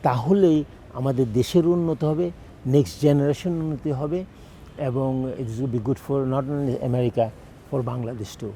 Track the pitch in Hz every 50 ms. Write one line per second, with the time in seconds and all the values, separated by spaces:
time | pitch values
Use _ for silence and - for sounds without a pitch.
0 | - 143 123 123 113 147 196 202 190 170 156 151 143 - - - - - - 131
1 | 127 139 131 123 135 117 107 127 120 - - 175 160 170 175 175 170 165 160 -
2 | 160 151 151 156 180 175 170 - - - - - - 123 131 147 139 - - -
3 | 143 147 143 143 139 143 143 - - 180 170 165 156 156 151 127 - 156 139 127
4 | 147 151 165 180 190 - - - - - - - - - - - 147 131 120 135
5 | 135 131 131 131 131 131 117 - 131 110 110 117 131 131 117 123 107 123 135 -
6 | - - 139 139 135 131 131 139 135 135 147 143 143 131 123 - 127 131 123 127
7 | 123 117 - 120 117 110 - - - - - - - - 147 131 123 123 123 123
8 | 120 113 127 113 104 - - - 117 104 98